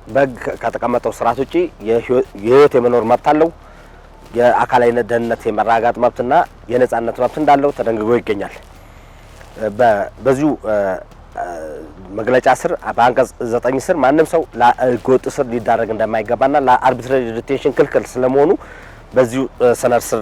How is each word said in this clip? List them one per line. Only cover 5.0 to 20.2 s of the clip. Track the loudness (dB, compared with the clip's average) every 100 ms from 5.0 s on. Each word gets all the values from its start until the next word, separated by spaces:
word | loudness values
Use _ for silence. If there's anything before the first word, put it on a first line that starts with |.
| -2 -2 -2 -4
የመረጋጋት | -4 -2 0 2 0 0
መብትና | -2 -2 0 0 0 -6 -4
የነጻነት | 0 0 0 -4 -2
መብት | -4 0
እንዳለው | 2 4 2
ተደንግጎ | -2 -4 -2 0
ይገኛል። | 0 0 -6 -6 -14 -20 -20 -20 -20 -20 -20 -20 -20 -20 -8 -6
በ-፣ | 2 2 2 -2 -4
በዚሁ፣ | -2 0 0 -2
እ፣ | -2 -2 -2 -4 -10 -20 -18 -12
እ፣ | -10 -10 -12 -14 -16 -18 -12
መግለጫ | -6 0 2 2 0
ስር | -2 -6 -6
በአንቀጽ | 0 2 2 -2 -2 -4
ዘጠኝ | -2 -2 -4
ስር | -2 0
ማንም | 2 4 2
ሰው | 0 -2
ለህገወጥ | 2 2 4 0 0 2 0 0
እስር | -4 -4
ሊዳረግ | -4 0 0 0
እንደማይገባና | -2 -2 -2 -2 0 2 2
ለአርቢትራሪ | 4 4 2 -2 -2 -2 -2
ዲቴንሽን | -6 -4 -2 -2
ክልክል | 0 0 0 -2
ስለመሆኑ | -2 0 2 2 0 -4 -20 -20 -20 -4
በዚሁ፣ | 0 0 0 -6 0
እ፣ | 0 2
ሰነድ | 0 0
ስር | -2 -6